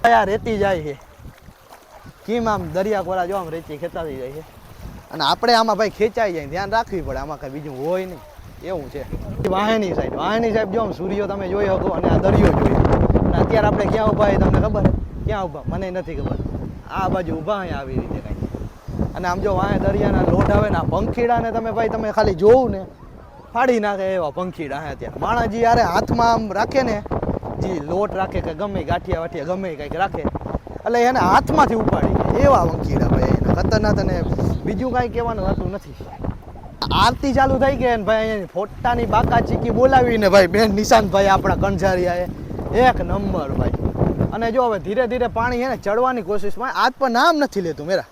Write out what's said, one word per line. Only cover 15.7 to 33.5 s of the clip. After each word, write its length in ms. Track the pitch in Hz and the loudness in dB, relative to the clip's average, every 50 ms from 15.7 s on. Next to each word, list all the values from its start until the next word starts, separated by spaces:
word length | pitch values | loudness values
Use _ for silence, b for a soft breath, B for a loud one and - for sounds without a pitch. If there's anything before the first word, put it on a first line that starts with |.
| 175 180 190 185 | -6 -4 -6 -4
નથી 260 | 180 185 175 165 160 | -6 -6 -6 -6 -8
ખબર. 200 | 147 - - - - - - - - - - - - - 131 | -6 -4 -4 -4 -4 -6 -6 -6 -8 -10 -10 -12 -14 -14 -8
આ 180 | 151 185 190 185 | -6 -4 -2 -2
બાજુ 280 | - 185 180 160 - | -2 -2 -2 -4 -6
ઊભા 220 | 160 156 185 208 202 | -4 -4 -4 -4 -4
અહીંયા 220 | 185 170 151 139 | -4 -6 -6 -8
આવી 140 | 139 131 131 | -6 -4 -4
રીતે 260 | - - - - - | -4 -4 -4 -8 -8
કાંઈ. 280 | - - - - - - - - - - - - - - - - - - - | -8 -8 -8 -8 -6 -8 -8 -10 -10 -12 -14 -16 -14 -10 -6 -4 -4 -4 -4
અને 140 | - 180 180 | -4 -2 -2
આમ 120 | 180 190 | -2 0
જો 140 | 185 208 190 | 0 0 0
વાહે 220 | 180 190 202 208 196 | 0 0 0 0 0
દરિયાના 460 | - 196 196 - - - - - - - | 0 0 0 2 0 2 2 2 2 4
લોટ 200 | - - - - | 4 4 4 4
આવે 200 | 202 202 208 208 | 4 4 4 2
ને 60 | 170 | 0
આ 60 | 165 | 0
પંખીડાને 680 | 151 - 160 185 214 226 - 240 240 233 247 233 226 226 | 0 0 0 0 0 -2 0 0 2 2 2 2 0 -2
તમે 200 | 220 233 226 226 | -4 -4 -4 -2
ભાઈ 160 | 208 226 226 220 | -2 -2 -2 -2
તમે 240 | 226 220 220 214 | -2 -2 -4 0
ખાલી 220 | 208 220 214 208 190 | 2 2 2 2 2
જોવું 380 | 156 190 214 240 262 262 226 | 6 8 8 8 8 6 2
ને 120 | 202 190 190 - - - - - - - - - - - - - | -2 -4 -8 -12 -16 -20 -20 -20 -20 -20 -20 -20 -20 -20 -20 -6
ફાડી 280 | - 233 262 262 240 226 | -2 2 2 4 4 2
નાખે 340 | 208 208 202 190 190 190 190 | 2 -2 -2 -2 -2 -2 -2
એવા 160 | 185 165 147 | -2 -2 -4
પંખીડા 500 | 135 180 185 185 - - 160 135 135 143 | -4 -4 -6 -6 -6 -8 -8 -8 -8 -8
હે 80 | 160 147 | -8 -10
અત્યારે. 320 | 135 - 123 113 - - | -10 -10 -10 -12 -8 -6
માણસ 300 | - 196 226 240 233 220 | -2 -2 0 0 0 -2
જે 80 | 202 233 | -2 2
યારે 220 | 233 226 240 240 | 2 4 4 4
હાથમાં 500 | 220 175 170 202 226 - - 233 233 233 | 4 2 2 0 0 0 0 2 4 4
આમ 200 | 233 226 226 208 | 4 2 0 -4
રાખે 300 | 185 196 233 233 - 277 | -2 -2 -2 0 0 0
ને, 200 | 262 240 214 208 202 - - - - - - - - - - - | 0 0 -2 -4 -6 -6 -6 -4 -4 -4 -4 -6 -6 -8 -6 -4
જે 200 | - 190 185 156 | -4 -4 -4 -6
લોટ 340 | 143 151 170 190 208 202 - | -4 -4 -2 -2 -2 -2 -2
રાખે 260 | 190 190 190 - 180 | -4 -4 -2 -4 -4
કે 140 | - 170 160 | -4 -4 -6
ગમે 300 | 156 202 208 196 185 156 | -6 -6 -6 -4 -6 -4
ગાંઠિયા 360 | 143 170 175 - 185 175 165 | -2 -4 -4 -2 -4 -4 -4
વાઠિયા 240 | 165 170 170 165 139 | -4 -6 -6 -8 -6
ગમે 320 | 160 180 190 190 185 156 | -4 -4 -4 -4 -8 -8
કાંઈક 180 | 135 147 147 147 | -8 -8 -8 -4
રાખે, 280 | 165 190 196 - 170 151 - - - - - - - - - - - - | -4 -4 -2 -4 -6 -8 -8 -10 -8 -10 -6 -8 -8 -8 -10 -16 -8 -4
એટલે 160 | - 233 240 | 0 2 4
એને 180 | 240 247 262 247 | 4 4 4 4
હાથમાંથી 540 | 180 180 196 247 - - 285 311 277 247 226 | 4 6 4 4 4 4 4 4 4 4 4
ઉપાડી 400 | 220 214 - 196 - - - - | 0 2 0 0 2 0 0 0
જાય 300 | - - - - 226 277 | 0 0 0 2 4 6
એવા 220 | 285 262 202 170 | 6 6 6 4
પંખીડા 420 | - - - - - - - - - | 2 0 -2 -2 -2 0 0 2 2
ભાઈ 260 | - - - - - - | 2 2 2 2 2 2
એના 220 | - - | 2 2